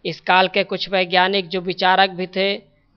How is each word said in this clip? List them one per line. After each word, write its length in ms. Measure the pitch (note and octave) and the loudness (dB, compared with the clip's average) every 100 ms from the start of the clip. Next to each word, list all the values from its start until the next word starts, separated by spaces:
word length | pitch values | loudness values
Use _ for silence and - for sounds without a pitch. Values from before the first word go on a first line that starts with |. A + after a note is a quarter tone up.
| F#3 | -10
इस 140 | D#3 | -6
काल 280 | - F#3 F#3 | 0 2 2
के 160 | G3+ | 0
कुछ 240 | F#3+ F#3+ F#3 | -4 -6 -4
वैज्ञानिक 600 | F#3+ F3+ F3+ F#3 G3 E3+ | -2 0 2 2 0 -2
जो 120 | F#3 | -6
विचारक 500 | F3+ F3+ F#3 F#3+ G3 | -6 0 2 4 2
भी 160 | F3 F#3 | 0 -6
थे, 360 | F#3 G3 G#3 - _ _ | -2 -2 -4 -10 _ _